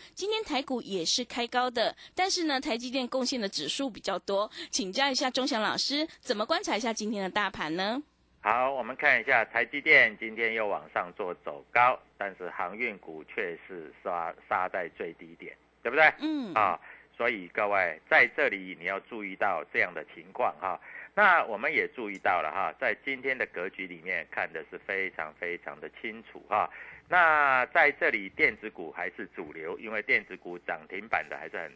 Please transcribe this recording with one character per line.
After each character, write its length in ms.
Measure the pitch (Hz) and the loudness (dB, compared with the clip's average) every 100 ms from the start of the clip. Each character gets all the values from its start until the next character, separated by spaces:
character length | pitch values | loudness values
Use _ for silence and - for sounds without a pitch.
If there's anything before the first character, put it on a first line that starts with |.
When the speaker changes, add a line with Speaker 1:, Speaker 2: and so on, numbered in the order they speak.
| - | -14
Speaker 1:
今 160 | - 392 | -8 -4
天 140 | 440 | -2
台 180 | 427 269 | -2 -4
股 200 | - 254 | -2 -4
也 240 | - 190 160 | -4 -2 0
是 180 | - | -2
开 240 | 240 254 233 | -2 -4 -2
高 240 | 247 254 | 0 0
的， 240 | 233 190 - - | 2 0 -2 -8
但 160 | - 381 | -2 0
是 140 | 359 | 2
呢， 160 | 311 262 | 0 0
台 180 | 285 254 | 0 -4
积 140 | 247 | -2
电 160 | 262 240 | -4 -2
贡 180 | 262 247 | 0 0
献 140 | 269 | 0
的 80 | 202 | -2
指 220 | - 139 | -4 -4
数 200 | - 277 | -2 -4
比 120 | 190 | -4
较 180 | - 180 | -4 -4
多。 320 | - 196 214 - 339 | 0 0 0 -6 -4
请 220 | - 190 | -4 -2
教 180 | 190 277 | 2 2
一 60 | 254 | 2
下 160 | 262 | 0
忠 160 | 254 269 | 0 0
祥 140 | 233 | 0
老 160 | 202 120 | 0 0
师， 280 | - 285 320 - | 0 0 -2 -6
怎 160 | - 208 | -4 -2
么 100 | 214 | 0
观 160 | 339 | 0
察 140 | 381 214 | 0 0
一 60 | |
下 100 | 233 | 0
今 180 | 220 214 | -2 -2
天 140 | 208 | -2
的 60 | 190 | -2
大 200 | 208 196 | 0 -2
盘 240 | - 160 | -2 -4
呢？ 300 | 170 196 254 - _ _ _ | -2 -2 -2 -8 _ _ _
Speaker 2:
好， 280 | 104 117 131 | 2 4 2
我 140 | 135 | 0
们 100 | 113 | -4
看 280 | 131 147 123 | 2 4 4
一 20 | |
下 220 | 110 123 104 | 6 4 4
台 180 | 117 | 0
积 160 | 120 143 | 0 0
电 380 | 156 143 113 101 | 8 8 8 4
今 160 | 110 110 | -8 -2
天 180 | 113 | 0
又 140 | 113 104 | 0 0
往 160 | 82 76 | -2 -2
上 160 | 110 87 - | -4 -4 -6
做 180 | 92 87 85 | -6 -6 -8
走 180 | 71 - | -12 0
高， 260 | 120 123 - - - | 6 6 4 -4 -8
但 180 | 101 92 | -8 -6
是 140 | 87 | -10
航 260 | - 90 104 | -6 -6 -4
运 220 | 123 95 | -6 -6
股 260 | 82 78 | -12 -14
却 340 | 76 - 92 82 - | -10 -6 -6 -8 -12
是 280 | 90 76 - | -14 -14 -10
杀， 320 | 98 87 82 - - | -6 -4 -4 -8 -2
杀 180 | 101 92 | 0 0
在 220 | 95 82 - | -2 -6 -8
最 160 | 90 | -10
低 200 | 82 82 82 | -10 -18 -18
点， 160 | 90 - _ _ | -18 -18 _ _
对 80 | 117 | -2
不 60 | 143 | 4
对？ 180 | 156 - | 4 4
Speaker 1:
嗯。 340 | 302 294 226 | -2 -4 -2
Speaker 2:
啊， 240 | 117 98 82 - - - - | 2 2 0 -6 -20 -20 -2
所 140 | 120 | -2
以 200 | 110 87 | -2 -6
各 180 | - 104 | -2 0
位 320 | 101 87 76 - | 2 2 -2 2
在 160 | 156 123 | 4 4
这 140 | - 135 | 2 0
里 300 | 98 92 80 | 0 -8 -8
你 60 | 87 | -6
要 120 | 98 | -6
注 240 | - 117 98 | -8 -10 -10
意 100 | 95 | -2
到 260 | 104 82 73 | 0 0 -2
这 60 | 120 | -2
样 140 | 95 | -2
的 120 | 87 107 107 | -4 -12 -16
情 160 | 95 | -14
况 240 | 110 113 - | -2 -2 -2
哈。 180 | 92 87 - - - | -6 -6 -10 -16 -6
那 300 | 196 208 170 | 4 6 6
我 140 | 117 104 | 4 -2
们 120 | 143 | 0
也 160 | 135 87 | 0 -2
注 160 | - 104 | -4 -8
意 80 | 95 | -2
到 240 | 101 90 | 2 2
了 80 | 76 | 0
哈， 240 | 90 87 - | -2 -4 -2
在 160 | 127 104 | -4 -2
今 180 | 139 135 | -6 -6
天 160 | 131 131 | -4 -4
的 80 | 104 | -4
格 200 | 87 92 | -4 -8
局 160 | - 92 | -8 -10
里 140 | 85 | -10
面 240 | 90 87 78 | -6 -6 -6
看 180 | - 87 | -6 -6
的 100 | 80 76 | -8 -12
是 80 | 87 - | -12 -6
非 240 | 95 95 82 | -4 -4 -6
常 160 | 78 | -10
非 240 | 76 87 85 | -8 -8 -8
常 200 | 78 73 | -10 -12
的 100 | 78 - | -14 -12
清 220 | 117 110 | -12 -12
楚 180 | - - - | -16 -20 -2
哈。 220 | 104 85 - - - - | 0 0 -4 -18 -20 0
那 560 | 180 165 151 143 127 123 | 4 6 6 6 4 4
在 180 | 170 147 | 4 4
这 180 | - 160 | 4 0
里 200 | 110 95 | 0 -6
电 260 | - 143 107 | 0 0 0
子 140 | 107 | -10
股 200 | - 80 | -10 -12
还 200 | - 90 - | -8 -8 -8
是 100 | 95 - | -12 -10
主 160 | 78 | -12
流， 260 | 80 78 - | -10 -8 -8
因 120 | 110 | -6
为 100 | 107 | -6
电 220 | - 110 | 0 0
子 140 | 101 92 | 0 -10
股 200 | 87 87 | -10 -10
涨 200 | - 82 80 | -6 -8 -8
停 180 | 95 113 | -12 -2
板 180 | 82 73 | -2 -2
的 100 | 71 | -8
还 120 | 80 | -8
是 80 | 98 | -10
很 180 | 80 | -10